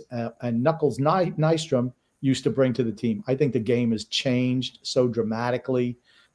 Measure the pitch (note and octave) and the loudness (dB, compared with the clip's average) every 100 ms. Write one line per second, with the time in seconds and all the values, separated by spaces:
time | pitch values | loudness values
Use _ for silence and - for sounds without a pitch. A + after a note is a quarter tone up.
0 | - A#2+ A#2 - A#2+ A#2 C#3 D#3+ D3 A#2 | -8 -6 -6 -6 -2 0 2 2 0 0
1 | C#3+ F#3 E3+ - D#3 E3 - B2+ B2 - | 0 2 0 0 2 2 0 0 -2 -6
2 | _ _ C3+ B2+ C3+ A2+ C3 A#2+ A2+ G2 | _ _ 0 0 0 2 2 2 -2 -2
3 | A#2+ G#2 A#2 C3 C#3+ A#2+ A2 A#2+ A#2+ A2 | -2 -2 -2 0 0 0 0 2 2 0
4 | - - C3+ B2 B2+ B2+ B2 - - C3+ | -2 -4 0 0 0 0 -4 -8 -2 0
5 | B2 A#2 G#2+ A2 A#2+ B2 - B2+ B2 A#2+ | 2 0 -2 -2 -2 -2 -2 -2 -2 -4
6 | _ _ _ | _ _ _